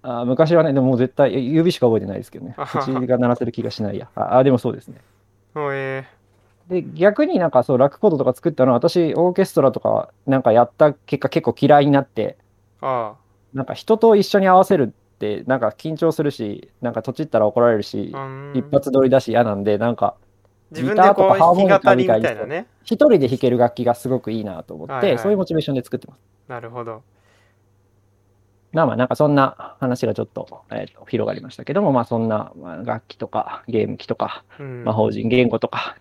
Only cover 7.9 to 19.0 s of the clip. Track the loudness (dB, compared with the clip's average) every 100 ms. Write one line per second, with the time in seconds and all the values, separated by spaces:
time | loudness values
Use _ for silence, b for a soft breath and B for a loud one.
7.9 | 2 0 2 -2 0 -4 2 2 4 2
8.9 | 0 0 2 0 2 0 2 2 2 -2
9.9 | -2 -4 _ -2 0 4 4 2 2 2
10.9 | 2 -8 -6 -2 -2 -2 0 4 6 6
11.9 | 2 0 -6 -6 -8 _ _ _ _ -8
12.9 | -6 -8 -14 _ _ _ -12 -10 -10 -2
13.9 | 2 6 4 4 2 4 4 6 2 0
14.9 | _ _ _ -8 -6 -4 -2 -2 -4 -10
15.9 | -2 -2 0 -4 -4 -10 -10 -16 _ -6
16.9 | -6 -8 -8 -2 0 2 4 2 2 -4
17.9 | -8 -10 -10 -12 -14 -8 -8 0 -2 2
18.9 | 2